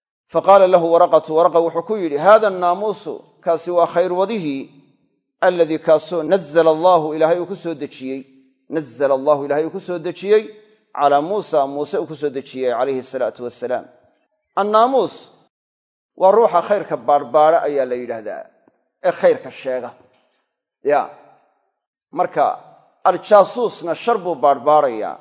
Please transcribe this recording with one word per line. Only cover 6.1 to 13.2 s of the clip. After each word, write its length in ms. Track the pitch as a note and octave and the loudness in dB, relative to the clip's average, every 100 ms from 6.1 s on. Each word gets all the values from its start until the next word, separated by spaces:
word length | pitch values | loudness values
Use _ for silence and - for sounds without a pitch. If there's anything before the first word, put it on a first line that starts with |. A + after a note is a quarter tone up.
| F3+ | -6
nazzala 480 | D#3 F#3+ D3 D#3+ D#3+ | 0 -2 0 2 2
Allaahu, 440 | D#3 F3+ F3 D3+ | 4 4 2 0
Ilaahay 240 | D#3 D#3+ F3+ | 0 0 0
uu 60 | E3 | -4
ku 100 | F#3+ | -10
soo 180 | E3+ | -10
dejiyey. 460 | D3+ C#3 - C3 C3+ - _ _ _ _ | -10 -12 -12 -10 -10 -12 _ _ _ _
Nazzala 440 | D#3 C#3 A#2 C#3 | -8 -8 -2 0
Allaahu, 300 | C3+ C#3 C#3+ | 0 2 0
Ilaahay 200 | C#3+ D3 D#3+ | 0 -4 -4
uu 40 | |
ku 100 | F#3+ | -8
soo 180 | F#3 F3+ | -10 -8
dejiyey, 440 | E3 - F#3+ G#3+ G#3+ - _ _ _ | -8 -8 0 0 0 -12 _ _ _
calaa 260 | - C#3+ C#3+ | -2 2 2
Muusa, 460 | D#3 G#3 E3+ D#3 C#3 | 0 -6 -2 -2 -2
Muuse 320 | C#3+ D3 F#3+ | -4 -6 -6
uu 80 | D#3+ | -6
ku 80 | |
soo 160 | D3+ D3 | -8 -8
dejiyey 420 | C3+ C3 C3 B2+ | -8 -10 -6 -4
calayhi 300 | A#2 C3+ C3 | -2 -4 -4
salaatu 420 | B2 C3 | -8 -6